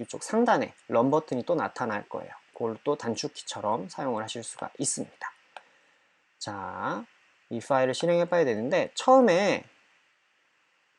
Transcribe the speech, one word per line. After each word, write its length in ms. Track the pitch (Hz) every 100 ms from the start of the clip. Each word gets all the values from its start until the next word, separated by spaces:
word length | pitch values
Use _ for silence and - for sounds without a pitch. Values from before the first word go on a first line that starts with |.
이쪽 220 | 117 -
상단에 500 | - 220 240 175 107 - -
런 220 | 117 131
버튼이 340 | 151 - 127
또 100 | 117
나타날 540 | 165 98 - 120 104 -
거예요. 220 | - 85 - _
그걸 260 | - 117 110
또 120 | - 143
단축키처럼 920 | 120 110 147 - - 101 104 113 185
사용을 340 | - 139 110
하실 200 | 110 117
수가 280 | 113 - - -
있습니다. 540 | 131 - - - - - _ - - _ _ _ _ _ _ _
자, 640 | - 101 92 95 113 185 233 _ _ _ _
이 100 | 117
파일을 340 | - 135 131
실행해 340 | 127 165 170 170
봐야 160 | 175
되는데 460 | 143 107 123 175 110
처음에, 720 | - - 262 233 175 202 127 - _ _ _ _ _ _ _ _ _ _ _ _